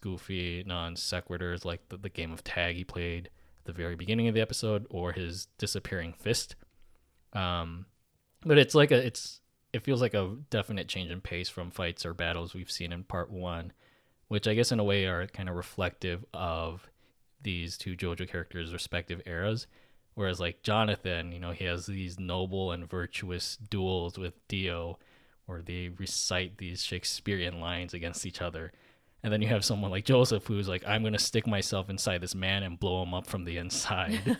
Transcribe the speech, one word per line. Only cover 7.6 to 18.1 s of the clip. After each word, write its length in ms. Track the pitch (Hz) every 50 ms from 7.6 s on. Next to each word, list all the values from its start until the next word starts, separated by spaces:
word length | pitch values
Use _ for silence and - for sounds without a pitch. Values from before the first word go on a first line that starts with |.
| 82 82 82 87 92 - _ _ _ _ _ _ _ _ _ _ -
but 120 | 160 147 147
it's 180 | 131 - -
like 160 | 151 143 147
a, 140 | 147 120 127
it's, 340 | 120 - - - - - - _ _ _ _ _ _ -
it 100 | 117 -
feels 180 | 139 135 120
like 120 | 127 110 -
a 220 | 101 95 92 107 131 147 -
definite 380 | - 107 98 - 104 98 85 87
change 240 | - 95 90 82
in 100 | 87 92
pace 280 | - - 90 87 90 -
from 220 | - 92 87 87
fights 340 | - - 92 85 82 - -
or 80 | 85 85
battles 400 | 87 87 85 85 85 85 85 -
we've 180 | 92 87 -
seen 200 | - - 87 85
in 120 | 87 85 92
part 280 | - - 90 80 -
one, 400 | 104 90 90 87 85 82 82 90 - _ _ - _ _ _ _ _ _ _ -
which 200 | 110 104 - 110
I 60 | 107
guess 180 | 113 120 -
in 80 | 127 113
a 40 | 104
way 220 | 101 98 101 95
are 220 | 95 90 85 92 101
kinda 260 | - - 95 92 87
reflective 720 | 90 87 - - - 92 87 - - - 92 87 87 - - -
of 560 | 80 90 85 82 82 82 82 82 90 - - _ _ _ _ _ _ _ _ _ _
these 360 | - 101 90 87 85 87 90 -
two 180 | - 98 90
JoJo 320 | 87 95 87